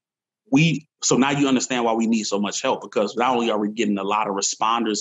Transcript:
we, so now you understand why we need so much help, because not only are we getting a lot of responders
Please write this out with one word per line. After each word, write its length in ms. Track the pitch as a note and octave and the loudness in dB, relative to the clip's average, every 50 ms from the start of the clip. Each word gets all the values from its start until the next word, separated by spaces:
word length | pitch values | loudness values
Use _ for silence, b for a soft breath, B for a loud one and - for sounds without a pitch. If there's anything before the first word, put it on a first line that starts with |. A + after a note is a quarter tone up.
| _ _ _ _ _ _ _ _ _ - | _ _ _ _ _ _ _ _ _ 2
we, 380 | C3 C#3 D#3+ E3 D3+ - - _ _ _ - | 4 4 4 4 2 0 -6 _ _ _ -2
so 140 | - D3 | 0 2
now 140 | A#2+ C3 C#3 | 4 4 2
you 180 | C#3+ C#3+ C#3+ C3+ | 2 2 2 2
understand 360 | C3 B2 A#2 - C3 B2 A#2 | 2 0 0 -2 -2 0 0
why 80 | A#2 A2+ | 0 0
we 140 | A2+ A2+ | 0 0
need 180 | A2 A2+ A2 G#2 | 0 0 0 -2
so 160 | - G2+ G2+ | -2 -2 -2
much 220 | G#2 G2 F#2 - - | -2 -2 -4 -4 -2
help, 200 | C3 A2+ F#2+ - | -2 -2 -2 -4
because 340 | G2+ - A#2+ G#2 - - | -6 -2 -2 -2 -2 0
not 180 | G#2+ A#2 B2+ B2+ | -2 0 0 0
only 160 | A#2+ A#2 A2+ | 0 0 0
are 80 | G#2+ G#2+ | 0 0
we 120 | G#2+ G#2 | -2 -2
getting 280 | G#2+ A2+ A2 G#2 G#2 G2 | -2 -2 -2 -2 -2 -2
a 60 | G2 | -2
lot 240 | G2 G#2 G#2+ G#2+ G#2+ | -2 0 0 0 -2
of 60 | G2 | -2
responders 640 | G2 G2 - - - A2+ A2 A#2 A#2 A2+ A2 G#2+ G2+ | -4 -4 -4 -4 -2 0 0 0 0 0 -2 -4 -4